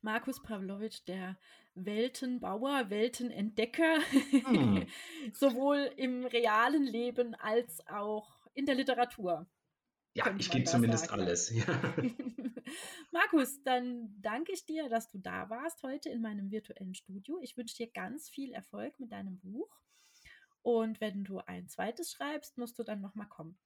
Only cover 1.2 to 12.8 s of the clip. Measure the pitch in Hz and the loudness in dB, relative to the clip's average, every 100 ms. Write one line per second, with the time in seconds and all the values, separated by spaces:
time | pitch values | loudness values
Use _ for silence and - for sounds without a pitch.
1.2 | 185 190 _ - _ - 190 208 247 254 | -8 -10 _ -20 _ -10 -4 0 0 -2
2.2 | 254 247 185 196 262 277 226 208 233 247 | -4 -4 -4 -2 0 2 0 2 0 0
3.2 | 247 - 208 - 233 - 330 320 302 277 | -6 -2 -4 0 -2 4 6 6 6 4
4.2 | - 269 240 220 123 98 87 - - 330 | 6 4 6 6 8 6 2 -8 -14 -10
5.2 | 269 - 277 240 269 285 285 - 262 247 | -10 4 4 4 4 4 2 -2 -2 -2
6.2 | 247 240 233 208 240 302 269 220 240 247 | 0 2 4 6 6 4 2 2 -2 0
7.2 | 240 226 208 226 240 - - 208 208 214 | 0 0 0 0 0 -6 -8 -6 -2 -4
8.2 | 214 _ - - 285 262 269 240 240 - | -6 _ -14 -4 2 2 4 4 2 2
9.2 | 185 165 170 _ _ _ _ _ _ - | -2 -2 -4 _ _ _ _ _ _ -2
10.2 | 233 196 - 131 127 123 117 110 - 101 | 0 0 0 2 4 4 6 4 2 0
11.2 | 90 87 - 113 113 127 127 127 185 - | 2 2 2 0 2 2 0 0 -2 -2
12.2 | 254 226 240 233 - 320 | -10 -6 -8 -8 -12 -12